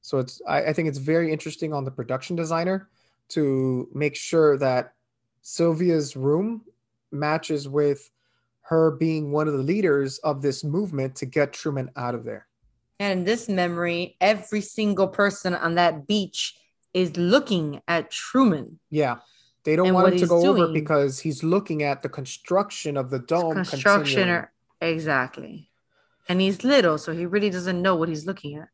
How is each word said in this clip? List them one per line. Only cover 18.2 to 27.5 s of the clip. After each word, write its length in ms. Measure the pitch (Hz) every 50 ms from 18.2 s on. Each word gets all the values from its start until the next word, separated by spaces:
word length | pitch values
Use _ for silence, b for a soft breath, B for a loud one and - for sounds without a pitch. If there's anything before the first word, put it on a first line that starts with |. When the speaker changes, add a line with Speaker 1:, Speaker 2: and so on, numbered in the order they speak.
| - - - 254 269 226 170 147 120 113 - _ _ _
Speaker 1:
Yeah. 260 | 151 151 147 127 120 - b b b b b b b b _
They 100 | 151 156
don't 140 | 160 185 190
Speaker 2:
and 60 | 185
Speaker 1:
want 100 | 185 185
Speaker 2:
what 80 | 190
Speaker 1:
him 60 | 180 180
to 40 |
Speaker 2:
he's 60 | 180 170
Speaker 1:
go 180 | 175 170 170
over 200 | 185 - 208 170
Speaker 2:
doing. 60 | 165
Speaker 1:
because 460 | 160 160 151 147 156 147 143 139 131 -
he's 240 | - 165 143 131
looking 400 | 160 165 175 202 202 - 165 151
at 200 | 147 143 139 135
the 60 | - 139
construction 880 | - - 131 127 - - _ - 180 190 202 196 - - - 156 143
of 140 | 139 131 127
the 80 | 135 127
dome 360 | 123 - 160 170 175 165 160
Speaker 2:
Construction 400 | 190 180 180 - 139 131 202 202
Speaker 1:
continuing. 340 | 202 147 139 131 208 190 180
Speaker 2:
or, 220 | 196 - - - _ _ _ _ _ _
exactly. 880 | 165 170 165 160 156 156 143 135 127 131 - - 139 - - 156 - _ _ _ _ _ _ _ _ _ _ _ _ -
And 120 | 180 185
he's 220 | 190 190 196 185
little, 340 | - 254 285 269 202 170 156
so 160 | 151 - -
he 140 | 160 170 175
really 240 | 175 185 208 202 208